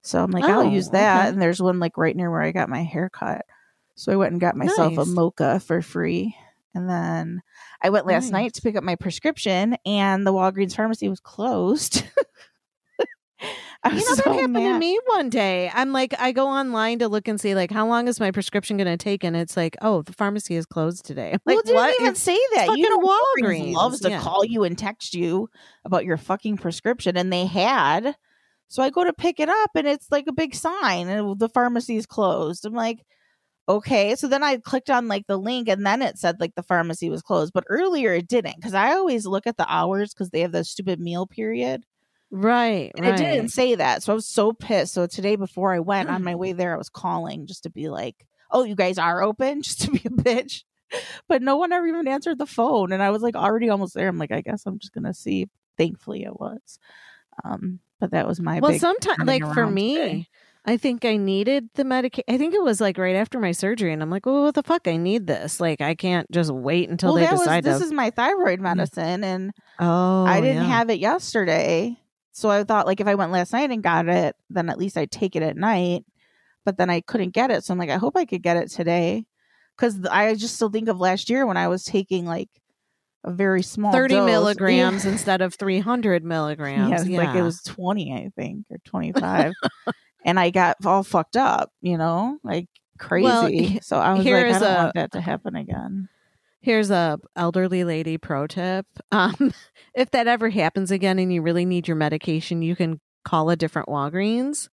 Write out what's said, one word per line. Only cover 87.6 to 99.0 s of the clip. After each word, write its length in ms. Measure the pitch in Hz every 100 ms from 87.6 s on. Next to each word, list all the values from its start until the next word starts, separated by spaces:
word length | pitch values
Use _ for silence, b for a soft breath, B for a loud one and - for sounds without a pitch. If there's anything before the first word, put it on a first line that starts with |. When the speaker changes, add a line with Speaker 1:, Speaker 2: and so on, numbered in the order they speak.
Speaker 1:
twenty, 500 | - - 180 208 160
I 160 | 131 - -
think, 300 | - 208 214
or 60 | - -
twenty-five. 680 | 185 156 269 180 180 220 185
<laughs> 340 | - - - b b _
And 160 | - 185
I 120 | 175
got 260 | 185 175 - -
all 160 | 190
fucked 320 | 196 185 160 233
up, 360 | 269 - - _
you 160 | 180 170
know, 400 | 160 170 233 302
like, 240 | 220 170 175 _ _ _
Speaker 2:
Well, 420 | - 175 254 233 233
Speaker 1:
crazy. 160 | - 180
Speaker 2:
he-, 140 | 196
Speaker 1:
So 160 | - -
I 140 | -
was 100 | 190
Speaker 2:
here 140 | 202 254
Speaker 1:
like, 80 | 240
"I 40 |
Speaker 2:
is 100 | 196
Speaker 1:
don't 120 | 202
Speaker 2:
a 40 | 180
Speaker 1:
want 100 | 170
that 180 | 175 156
to 60 | -
happen 340 | 170 - - -
again." 520 | - - 62 196 190 _ _ _ _ _
Speaker 2:
Here's 300 | - 220 208
a 280 | 190 165 151 - -
elderly 480 | 170 175 185 185
lady 340 | 175 160 160 160
pro 280 | - 139 151
tip. 380 | - 180 185 202 -